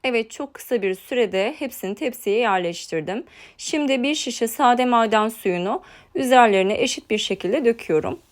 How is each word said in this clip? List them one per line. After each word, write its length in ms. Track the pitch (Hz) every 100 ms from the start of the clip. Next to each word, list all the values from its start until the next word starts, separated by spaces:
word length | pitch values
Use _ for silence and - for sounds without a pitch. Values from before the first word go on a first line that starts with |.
Evet, 260 | 262 233 226
çok 240 | - 285
kısa 280 | - - 240
bir 120 | 190
sürede 600 | 185 - 247 214 190 208 311
hepsini 360 | 277 - 185
tepsiye 440 | 208 277 - 208 214
yerleştirdim. 840 | 233 190 175 170 - 165 151 202 - - - -
Şimdi 460 | - 311 294 269
bir 120 | 269
şişe 340 | 302 - 233 226
sade 360 | - 254 240
maden 440 | 254 240 226 220 214
suyunu 540 | 233 196 175 185 330 - - _
üzerlerine 640 | 359 262 254 233 196 190 214
eşit 300 | 262 - -
bir 80 | 214
şekilde 460 | - 190 180 269
döküyorum. 540 | 233 233 - 156 170 185 _